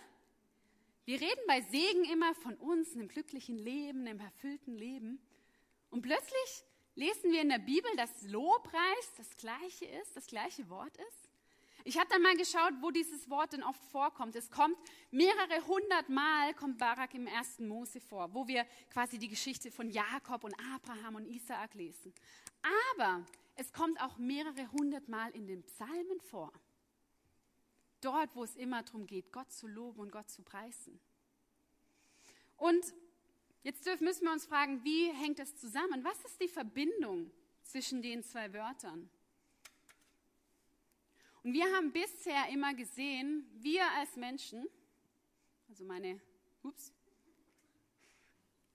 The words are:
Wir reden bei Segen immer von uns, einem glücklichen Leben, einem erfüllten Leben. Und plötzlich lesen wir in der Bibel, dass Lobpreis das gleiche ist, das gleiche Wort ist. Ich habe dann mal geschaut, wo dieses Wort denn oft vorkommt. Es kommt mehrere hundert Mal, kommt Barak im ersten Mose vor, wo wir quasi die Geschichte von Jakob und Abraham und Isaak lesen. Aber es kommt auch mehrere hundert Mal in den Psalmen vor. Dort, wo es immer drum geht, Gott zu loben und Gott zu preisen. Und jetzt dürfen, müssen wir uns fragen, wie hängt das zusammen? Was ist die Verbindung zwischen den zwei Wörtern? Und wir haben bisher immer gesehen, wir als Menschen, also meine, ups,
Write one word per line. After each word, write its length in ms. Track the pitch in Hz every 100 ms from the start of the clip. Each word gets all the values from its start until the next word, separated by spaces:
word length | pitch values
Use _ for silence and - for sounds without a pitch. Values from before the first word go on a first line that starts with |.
| - _ _ _ _ _ _ _ _ _
Wir 140 | - 254
reden 220 | 320 523 440
bei 160 | 262
Segen 420 | 196 262 - 359
immer 300 | 320 330 330
von 200 | 330 247 208
uns, 360 | 269 339 320
einem 160 | 240 208
glücklichen 480 | 294 311 269 - 226
Leben, 500 | 214 277 285 262 240
einem 140 | 214
erfüllten 540 | 202 - 277 285 -
Leben. 440 | 226 233 262 220 262 _ _ _ _ _ _ _
Und 140 | 240
plötzlich 600 | 247 302 - 523 508 - - _ _ -
lesen 360 | 294 427 359
wir 80 | 320
in 80 | 294
der 120 | 240
Bibel, 300 | 196 302 466 349
dass 260 | 233 -
Lobpreis 880 | 202 208 311 466 - 330 359 440 - -
das 180 | 220 -
gleiche 500 | 226 247 359 - -
ist, 280 | - 427 294
das 100 | -
gleiche 420 | 220 320 - 190
Wort 260 | 190 - -
ist. 340 | 427 - - _ _ _ _ -
Ich 140 | - 320
habe 120 | 359
dann 100 | 381
mal 160 | 359 349
geschaut, 380 | 359 339 339 262
wo 80 | 320
dieses 400 | 320 330 294 247
Wort 240 | 277 311
denn 80 | 285
oft 200 | 254 269 -
vorkommt. 500 | 277 285 - 233 226
Es 140 | 233
kommt 260 | - 302 349 - - -
mehrere 560 | 254 359 415 359 330 320
hundert 440 | 392 415 349 285
Mal, 420 | 269 302 302 285
kommt 240 | 311 285 240
Barak 380 | 240 240 254
im 120 | 262 240
ersten 400 | 233 247 - 220
Mose 340 | 214 240 254
vor, 340 | - 202 175
wo 120 | 220 247
wir 200 | 247 240 - -
quasi 260 | 247 240 247
die 120 | 220
Geschichte 420 | 208 269 254 247
von 180 | - 226
Jakob 560 | 214 208 262 - 240
und 100 | 214 202 247
Abraham 400 | 262 - 226 220
und 100 | 214
Isaak 480 | 214 240 - 226 220
lesen. 400 | 208 170 - 185 - - - - _ 302 415 523
Aber 320 | 427 208 180 175 - _
es 180 | - 254
kommt 260 | - 330 320
auch 160 | 262 240
mehrere 520 | 247 285 311 262 247
hundert 360 | 285 285 277 285
Mal 220 | 220 226
in 160 | 233 196
den 160 | 185
Psalmen 580 | - - 220 339 359 370
vor. 320 | - 208 156 - _ _ _ _ _ _ _ _ _ _ _ _ _ _
Dort, 340 | 262 285 302
wo 100 | 247
es 120 | 226 -
immer 260 | 254 240
drum 240 | 233 220 185
geht, 260 | 190 -
Gott 200 | 254 262
zu 140 | - 226
loben 340 | 208 240 214
und 120 | 202
Gott 180 | 214 208
zu 120 | -
preisen. 580 | 185 196 226 240 - - _ _ _ _ _ _ _ _ _ _ _ _ - - _ -
Und 380 | 330 349 359 - - _ _ _ _ _
jetzt 240 | 269 285 359
dürfen, 180 | 370
müssen 200 | 320 359
wir 80 | 330
uns 140 | 311 -
fragen, 380 | 294 285 269
wie 280 | 262 311 339
hängt 260 | 277 294 294
das 180 | 277 -
zusammen? 480 | 233 262 359 262
Was 200 | 285 427
ist 160 | - -
die 80 | 359
Verbindung 840 | 330 226 262 294 440 247 180 170 - _ _
zwischen 400 | - 262 254 262
den 200 | 240 240
zwei 300 | - 240 214
Wörtern? 580 | 202 220 269 190 160 180 _ _ _ _ _ - _ _ - _ _ _ _ _ _ _ _ _ _ _ _ - _
Und 100 | 247
wir 120 | 269 370
haben 180 | 370 311
bisher 560 | 320 403 - 359 277 262
immer 240 | 277 277
gesehen, 760 | 254 220 - 277 262 269 302 247
wir 360 | 214 269 349 349
als 240 | 277 294 -
Menschen, 520 | 247 269 - 226 285 _ _ _ _ _ _ _ _ _ -
also 160 | 208
meine, 360 | 190 180 190 196 - _ _ _
ups, 300 | 269 - - _ _ _ _ _ _ _ _ _ _ _ _ _ _ _ _ _ _